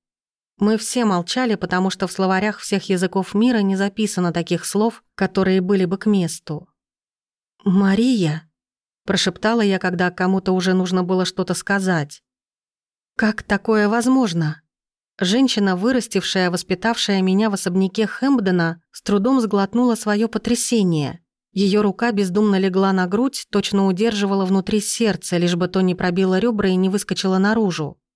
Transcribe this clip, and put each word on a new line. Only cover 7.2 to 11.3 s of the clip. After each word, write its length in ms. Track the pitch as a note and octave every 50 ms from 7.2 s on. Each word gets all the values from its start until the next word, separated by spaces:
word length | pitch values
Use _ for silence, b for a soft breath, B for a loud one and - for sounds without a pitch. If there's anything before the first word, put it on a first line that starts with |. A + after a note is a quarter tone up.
| _ _ _ _ _ _ _ _ -
«Мария», 840 | G3+ F3+ G3 G3 F#3+ F#3+ G#3 A#3 C4 B3+ G#3+ F3 D#3 D3+ D#3+ - _ _ _ _ _ _ _ _ _ _ _ _
прошептала 560 | - G3 F3+ - G3 F3+ - - G#3+ A#3 A#3
я, 180 | G#3+ G3+ F#3+ F#3
когда 320 | - F3+ F3+ F3 F#3 F3+
кому-то 420 | F3 - F#3 F#3 F#3+ F#3+ F#3+ F#3+ F#3
уже 220 | F#3 F3 F#3 F#3
нужно 300 | F#3 F#3 F3+ F3+ F#3 F3+
было 200 | F3 F#3+ F#3 F3+
что-то 300 | F3